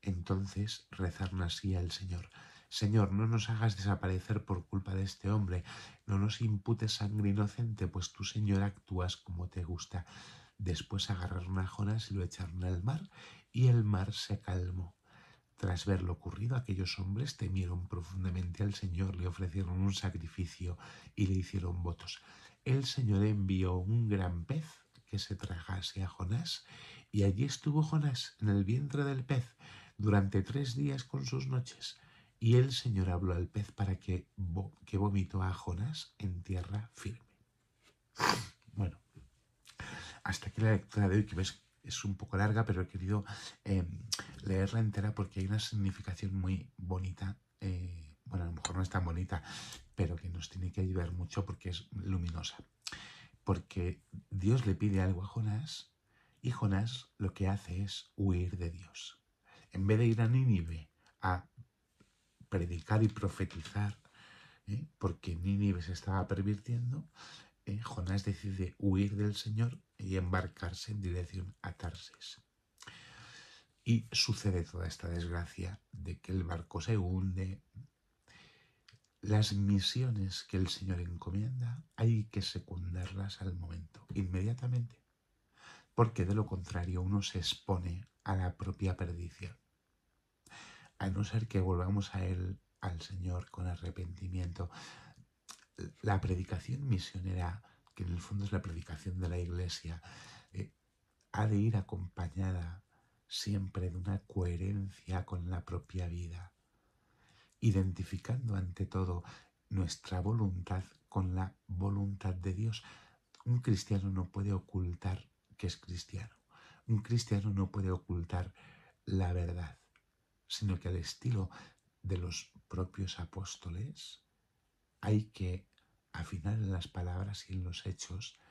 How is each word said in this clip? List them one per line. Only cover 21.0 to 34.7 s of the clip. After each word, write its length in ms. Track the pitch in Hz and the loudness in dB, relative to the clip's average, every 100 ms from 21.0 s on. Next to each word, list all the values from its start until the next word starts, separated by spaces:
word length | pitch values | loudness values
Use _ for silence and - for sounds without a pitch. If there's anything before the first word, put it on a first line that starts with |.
| - - | -12 0
y 120 | 95 | 2
le 80 | 92 | 2
hicieron 460 | 92 95 87 90 | 0 -2 -2 -2
votos. 400 | 87 82 - - - - - - - | -2 -4 -8 -14 -16 -20 -20 -10 2
El 180 | 135 | 2
Señor 400 | 131 - 117 98 | 2 0 4 4
envió 520 | 107 104 95 95 92 90 | 4 4 4 4 4 2
un 340 | 92 117 113 | 2 2 4
gran 340 | 101 90 85 | 2 2 -2
pez 220 | 82 156 156 - _ - - | -2 -2 -4 -12 _ -20 -6
que 140 | 101 | -6
se 180 | - 95 | -4 -6
tragase 640 | 92 85 85 95 - 98 | -4 -6 -4 -4 -4 -4
a 60 | 92 | -4
Jonás, 560 | - 90 117 170 - - - - - - | -4 -2 0 -2 -6 -10 -18 -18 -18 -2
y 120 | 107 | 4
allí 220 | 98 95 143 | 6 6 2
estuvo 360 | - 151 147 | 0 2 4
Jonás 540 | 156 160 147 123 - - | 4 4 2 0 -4 0
en 80 | 107 | 4
el 160 | 101 95 | 4 4
vientre 400 | 123 143 143 139 | 2 2 0 0
del 180 | 135 | 0
pez 320 | 123 131 123 _ - - - - | 2 0 0 _ -20 -20 -18 0
durante 440 | 101 101 98 98 | 6 6 6 2
tres 320 | 95 127 135 120 | 2 0 0 0
días 300 | 143 135 - | 0 0 -4
con 200 | 139 131 | -4 -2
sus 220 | 135 131 | -2 0
noches. 500 | 127 127 - - - - - - - | 0 -2 -8 -12 -12 -20 -20 -20 0
Y 160 | 113 123 | 8 8
el 160 | 135 | 8
Señor 360 | 131 123 98 92 | 4 0 2 4
habló 240 | 87 92 | 2 2
al 140 | 87 90 | 2 0
pez 240 | 104 101 | -2 -6
para 260 | - 95 92 | -2 0 0
que 300 | - 92 - - | 0 -2 -2 -6
vo-, 400 | 90 87 95 | -2 -2 -4